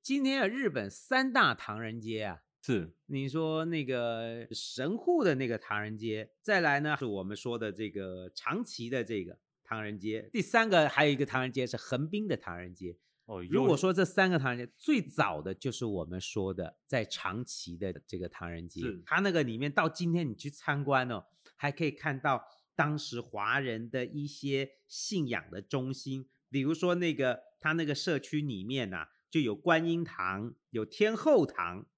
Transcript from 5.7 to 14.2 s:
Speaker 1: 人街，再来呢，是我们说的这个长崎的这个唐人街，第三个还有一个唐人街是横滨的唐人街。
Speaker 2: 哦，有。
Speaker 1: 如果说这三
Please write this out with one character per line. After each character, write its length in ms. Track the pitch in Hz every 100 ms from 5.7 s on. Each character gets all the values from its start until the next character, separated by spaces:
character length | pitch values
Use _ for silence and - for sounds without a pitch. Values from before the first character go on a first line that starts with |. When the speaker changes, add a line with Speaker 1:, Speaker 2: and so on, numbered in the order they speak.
| 104
Speaker 1:
人 140 | 107 110
街， 340 | 113 107 110 _
再 200 | - 196
来 180 | 160 143
呢， 160 | 151 147
是 60 |
我 180 | 127 98
们 140 | 95 104
说 220 | 123 117
的 160 | 110
这 160 | 95 107
个 420 | 98 95 92 90
长 300 | - 117 180
崎 260 | 240 - 117
的 140 | 127
这 220 | 110 107 87
个 120 | - _ _ -
唐 180 | 110
人 160 | 107 104
街， 300 | 104 107 101
第 100 | 233
三 280 | - 233 226
个 180 | 180 147
还 180 | - 151
有 60 |
一 40 | 135
个 80 | 143
唐 160 | 131
人 100 | 127
街 160 | 131 123
是 80 | 123
横 340 | - 127 156
滨 160 | 208 214
的 120 | 127
唐 200 | - 87
人 160 | 90
街。 240 | 90 92 87 _ _ -
Speaker 2:
哦， 180 | 98
有。 60 | 87
Speaker 1:
如 160 | 185 202
果 100 | 143
说 160 | 185
这 140 | 180 185
三 240 | -